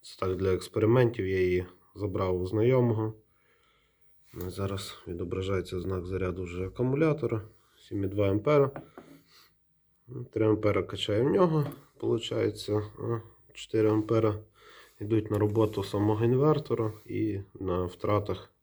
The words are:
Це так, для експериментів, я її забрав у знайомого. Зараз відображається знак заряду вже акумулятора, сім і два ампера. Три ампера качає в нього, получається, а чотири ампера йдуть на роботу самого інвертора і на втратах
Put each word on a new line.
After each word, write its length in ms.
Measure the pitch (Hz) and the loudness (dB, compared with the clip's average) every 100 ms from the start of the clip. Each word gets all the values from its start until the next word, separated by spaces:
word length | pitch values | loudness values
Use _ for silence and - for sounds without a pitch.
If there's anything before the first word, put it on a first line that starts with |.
Це 180 | - - | -20 -4
так, 160 | 95 92 | -2 0
для 180 | 95 | 0
експериментів, 720 | 90 - 117 110 123 120 110 95 | 0 -2 0 4 4 4 0 -2
я 140 | 95 | 0
її 240 | 90 90 90 _ _ - | 2 0 -2 _ _ -8
забрав 460 | 101 95 95 90 | -6 -2 0 0
у 60 | 92 | -2
знайомого. 640 | 107 117 127 120 110 110 - _ _ _ _ _ _ _ _ _ _ _ | 0 2 4 2 0 -2 -6 _ _ _ _ _ _ _ _ _ _ _
Зараз 600 | 87 90 92 98 98 - - - | -10 -10 -6 -4 -4 -8 -14 -12
відображається 720 | 87 90 92 92 95 87 90 | -8 -6 -4 -2 -4 -4 -6
знак 260 | 90 92 90 | -4 -6 -4
заряду 380 | 92 92 87 | -4 -4 -4
вже 220 | 87 90 95 | -8 -6 -8
акумулятора, 760 | - 127 139 160 151 120 110 101 _ _ _ | -2 -2 2 0 0 -2 -4 -6 _ _ _
сім 260 | - 101 | -10 -4
і 40 | 98 | -4
два 220 | 101 98 | 0 2
ампера. 420 | 104 123 147 135 - - - - - _ - _ _ _ _ _ _ - 123 120 | 2 4 4 4 -2 -16 -20 -20 -20 _ -20 _ _ _ _ _ _ -16 -14 -8
Три 160 | 110 110 | 0 2
ампера 360 | 107 107 98 | 4 2 2
качає 400 | 87 98 - 104 | -2 -6 -2 2
в 60 | 135 | 2
нього, 360 | 196 180 156 139 - - _ | 4 4 4 -2 -6 -20 _
получається, 840 | 117 117 - 113 104 104 - 107 104 - | -2 -2 -2 0 0 -2 -2 -2 -2 -8
а 200 | 110 117 - _ _ | -6 -6 -8 _ _
чотири 360 | - - 110 107 | -18 -4 2 4
ампера 460 | 110 107 113 110 101 - _ - - - _ | 2 2 2 2 0 -10 _ -20 -20 -20 _
йдуть 320 | 104 113 104 | 0 0 0
на 60 | 104 | 2
роботу 460 | 107 107 107 104 | 2 4 2 0
самого 420 | 98 104 104 107 117 | -4 0 2 4 4
інвертора 680 | 131 147 147 - 117 110 - - | 4 4 2 0 -2 -2 -4 -8
і 340 | 104 107 98 - - | -4 -2 -4 -10 -8
на 260 | 95 90 90 | -2 -2 -2
втратах 640 | - - 104 101 98 - _ | -4 0 0 0 -8 -10 _